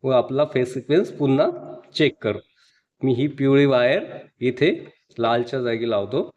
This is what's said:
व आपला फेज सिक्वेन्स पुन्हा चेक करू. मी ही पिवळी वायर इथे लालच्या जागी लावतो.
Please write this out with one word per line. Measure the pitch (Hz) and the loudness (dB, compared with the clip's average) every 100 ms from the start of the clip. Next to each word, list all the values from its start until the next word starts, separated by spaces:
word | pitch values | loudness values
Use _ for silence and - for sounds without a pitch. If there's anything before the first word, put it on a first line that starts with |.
व | 131 | 2
आपला | 127 120 101 - | 0 0 -2 0
फेज | 131 123 | 0 -2
सिक्वेन्स | 135 120 156 - | -4 0 0 0
पुन्हा | - 139 135 349 349 - - - - | -2 0 2 2 -2 -14 -18 -14 0
चेक | 147 - | 0 0
करू. | 113 101 _ _ _ _ _ _ | -6 -6 _ _ _ _ _ _
मी | 135 | -2
ही | 120 143 139 | 0 -2 0
पिवळी | 135 139 143 | 2 4 4
वायर | 127 123 170 - - - _ | 4 2 0 -4 -16 -20 _
इथे | 123 123 156 330 - _ _ - | -4 2 0 0 -8 _ _ -4
लालच्या | 117 120 120 135 | 0 0 -2 -4
जागी | 120 113 117 | -4 -4 -2
लावतो. | 107 101 131 - | -2 -2 -4 -6